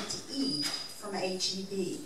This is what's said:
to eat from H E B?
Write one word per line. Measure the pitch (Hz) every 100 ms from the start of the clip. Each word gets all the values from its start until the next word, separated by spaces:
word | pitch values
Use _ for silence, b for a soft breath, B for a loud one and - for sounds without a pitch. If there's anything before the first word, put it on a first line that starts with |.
| -
to | - -
eat | 277 - - -
from | - - - 208 190
H | 185 185 - 190
E | 190
B? | 196 160 -